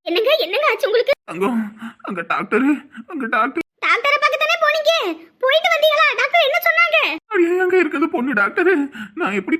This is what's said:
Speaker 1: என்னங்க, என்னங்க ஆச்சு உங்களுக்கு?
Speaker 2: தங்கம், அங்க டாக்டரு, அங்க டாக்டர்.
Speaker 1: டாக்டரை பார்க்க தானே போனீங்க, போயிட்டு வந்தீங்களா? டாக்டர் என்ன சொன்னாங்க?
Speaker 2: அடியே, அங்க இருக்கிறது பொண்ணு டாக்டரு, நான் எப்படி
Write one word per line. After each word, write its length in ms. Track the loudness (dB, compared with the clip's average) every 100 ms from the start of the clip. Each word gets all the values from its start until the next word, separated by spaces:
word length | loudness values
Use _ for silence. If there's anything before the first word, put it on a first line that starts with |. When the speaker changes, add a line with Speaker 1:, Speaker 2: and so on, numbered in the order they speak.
| -2
Speaker 1:
என்னங்க, 240 | 0 2 2 0
என்னங்க 240 | 0 0
ஆச்சு 180 | 0 0
உங்களுக்கு? 320 | 0 0 -2 -4
Speaker 2:
தங்கம், 280 | -4 -2 -2 -4 -10 -16 -14 -10
அங்க 140 | -8 -4
டாக்டரு, 400 | -4 0 2 2 0 -4 -20 -14
அங்க 140 | -8 -2 0
டாக்டர். 260 | 0 -4 -8 -6 -2
Speaker 1:
டாக்டரை 300 | 0 0 0
பார்க்க 240 | 0 0
தானே 140 | -2 0
போனீங்க, 280 | 0 0 0 0 -2 -6 -12 -4
போயிட்டு 260 | 0 2 2
வந்தீங்களா? 320 | 2 2 4 2 2
டாக்டர் 280 | 0 2 2
என்ன 100 | 0 0
சொன்னாங்க? 320 | 2 2 2 0 -4 -4
Speaker 2:
அடியே, 220 | 0 2 2
அங்க 120 | 2 2
இருக்கிறது 260 | 2 0 -2
பொண்ணு 180 | -2 -2 0
டாக்டரு, 340 | 0 2 2 2 -2 -8 -12 -6
நான் 180 | -4 -4
எப்படி 160 | -2